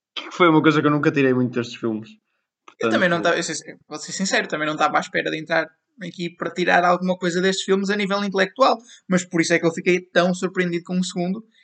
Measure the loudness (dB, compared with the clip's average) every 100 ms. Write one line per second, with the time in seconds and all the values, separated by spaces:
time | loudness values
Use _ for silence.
0 | _ -16 -10 2 4 6 6 4 2 2
1 | 2 2 2 2 0 -2 -6 -6 -6 -6
2 | -10 -20 _ _ _ _ -20 -6 -2 2
3 | 2 2 0 0 -2 -8 -12 -20 _ -14
4 | -12 -6 -2 -2 -2 -4 -4 0 0 0
5 | -2 -4 -4 -6 -2 -2 -2 _ _ -16
6 | -14 -8 -8 -6 -8 -2 2 4 4 2
7 | 0 -2 -2 0 0 -2 -2 -2 0 -2
8 | -2 -2 -2 -2 -2 2 2 2 -6 -18
9 | -2 -2 0 -2 2 2 2 0 0 0
10 | 0 2 2 0 -4 -2 -2 -4 -4 -4
11 | -4 -4 -4 -6 -10 _